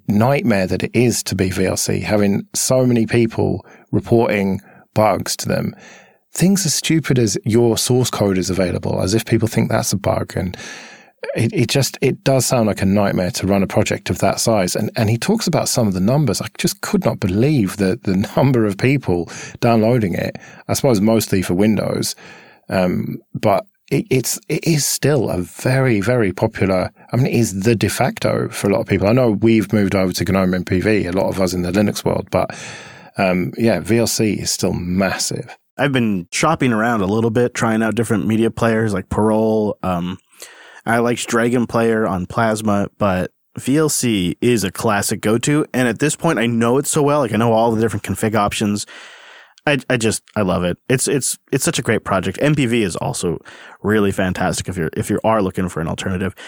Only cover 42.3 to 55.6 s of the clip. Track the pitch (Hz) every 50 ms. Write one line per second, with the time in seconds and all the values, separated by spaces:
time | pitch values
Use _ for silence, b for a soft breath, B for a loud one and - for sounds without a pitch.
42.3 | - 120 117 110 107 104 110 107 101 101 98 - - _ 104 98 90 90 90 -
43.3 | - _ _ _ _ 123 - 127 139 156 156 147 - - - 120 110 95 87 85
44.3 | - - 104 120 123 104 95 92 - - - 110 101 101 98 - 110 95 - 107
45.3 | 110 120 - 147 147 151 - - - 123 127 120 101 - 143 156 - - - 165
46.3 | 156 104 113 120 117 117 117 117 123 143 143 - - 160 143 143 147 151 135 101
47.3 | 107 104 117 117 110 110 113 120 113 107 117 110 - 104 - - 95 - - 110
48.3 | 107 107 101 101 - - 110 104 104 101 - B B B B B B B B B
49.3 | B B B B B B _ 151 147 135 - - 127 117 110 110 98 - - -
50.3 | _ 107 101 90 90 92 90 87 85 - _ - 151 131 - - 143 131 - -
51.3 | - - _ _ 139 139 - 170 - - 120 123 110 98 - - 98 95 90 95
52.3 | - - 127 147 151 147 131 113 120 117 104 87 82 - - 139 139 - 92 87
53.3 | 80 - B B B B B B B B - 101 107 107 101 98 92 - 95 92
54.3 | 90 - 95 85 - - - - 90 90 80 - - - 110 - 104 - - 110
55.3 | 113 110 98 95 - 98